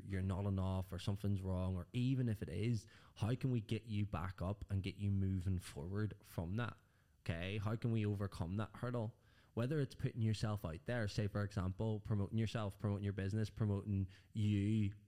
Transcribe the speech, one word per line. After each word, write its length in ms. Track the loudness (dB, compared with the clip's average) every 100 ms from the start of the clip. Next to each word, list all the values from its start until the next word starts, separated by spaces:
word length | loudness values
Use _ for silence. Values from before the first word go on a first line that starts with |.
| -2
you're 140 | -2
not 240 | 0 0 2
enough 400 | 2 2 0 -2
or 60 | -4
something's 420 | -2 0 2 2
wrong, 340 | 2 0 2 0
or 100 | -2
even 380 | 0 2 2 2
if 120 | 0
it 60 | -2
is, 380 | -2 0 0 -2 -18 -20 -4
how 200 | -2 0
can 160 | 2
we 80 | 0
get 240 | 0 -4 -2
you 180 | -2 0
back 360 | -2 -4 -4
up 220 | -4 -4 -2
and 120 | -2
get 140 | -2 -2
you 140 | 2
moving 480 | 4 4 2 2 0
forward 540 | -2 -8 -6 -2 -2 -4 -10
from 260 | -6 -4 -2
that? 200 | -4 -8 _ _ _ _ -6
Okay, 340 | -4 -2 -2
how 140 | -2 0
can 160 | 0
we 140 | 2 2
overcome 500 | 0 -2 -2 -2 -2
that 140 | -4
hurdle? 400 | -4 -4 -2 -4 -6 -20 -20 -10 -2
Whether 260 | 0 0
it's 140 | -2 -2
putting 260 | -4 2
yourself 420 | 2 2 0 -2
out 160 | -4 -6 -4
there, 240 | -2 0
say, 180 | 0 0
for 160 | 0
example, 580 | -2 0 -2 0 0 -2 0
promoting 320 | 0 0 0
yourself, 420 | 0 0 -4 -2
promoting 240 | 0 0
your 80 | 0
business, 380 | 0 0 0 -2
promoting 580 | 0 2 2 2 0 0 -4 -10
you, 600 | 0 4 4 4 4 2 -2